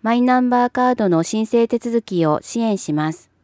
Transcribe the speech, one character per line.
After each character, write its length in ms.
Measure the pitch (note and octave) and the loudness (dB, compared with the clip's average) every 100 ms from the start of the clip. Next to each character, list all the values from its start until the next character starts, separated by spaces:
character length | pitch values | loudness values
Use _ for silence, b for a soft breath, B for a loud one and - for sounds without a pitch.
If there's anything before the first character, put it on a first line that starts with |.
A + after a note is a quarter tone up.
マ 120 | A3 | 0
イ 80 | A#3+ | 2
ナ 180 | B3 B3+ | 2 2
ン 100 | B3 | 2
バ 200 | B3 B3 | 2 0
ー 20 | |
カ 180 | - B3+ | 2 0
ー 40 | |
ド 140 | B3 G#3 | 2 2
の 140 | E3 | 2
申 240 | E3 G#3+ A3 | 0 -2 0
請 200 | A#3 A#3 | 0 0
手 120 | A#3+ | -2
続 240 | A#3+ A#3 | -2 -4
き 240 | - F3+ D#3+ | -2 0 0
を 140 | D3+ | 0
支 180 | - A#3 | -2 -4
援 180 | A3+ G3 | -2 -2
し 140 | - | -4
ま 200 | D3+ D#3 | -4 -4
す。 180 | E3 - _ | -6 -14 _